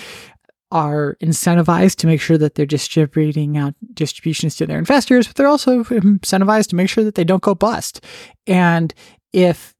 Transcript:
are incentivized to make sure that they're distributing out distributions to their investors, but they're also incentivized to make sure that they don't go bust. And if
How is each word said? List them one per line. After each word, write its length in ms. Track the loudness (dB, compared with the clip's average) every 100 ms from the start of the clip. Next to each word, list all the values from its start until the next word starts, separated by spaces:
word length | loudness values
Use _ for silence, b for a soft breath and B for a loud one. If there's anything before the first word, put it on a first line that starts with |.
| B B B B _ _ -6
are 440 | -4 -2 -2 -4 -4
incentivized 760 | -4 -2 0 2 2 2 2 2
to 120 | 0
make 120 | 0
sure 180 | 2 0
that 180 | 0 -2
they're 100 | -4
distributing 920 | -4 -2 -2 0 0 -2 -2 -2 -2
out 180 | -4 -8 -16
distributions 600 | -8 -8 -6 -6 -4 -6 -4
to 100 | -6
their 140 | -4
investors, 480 | 0 0 4 2 2
but 80 | 0
they're 100 | 2
also 380 | 2 2 0
incentivized 800 | 0 0 2 2 0 0 2 2 0
to 60 | 0
make 120 | 0
sure 160 | 0
that 100 | -2
they 80 | 0
don't 220 | 0 0
go 100 | 0
bust. 500 | 0 0 -2 -8 -14 B B B B -2
And 440 | 2 2 2 -2 b b b -4
if 420 | 2 2 0 -8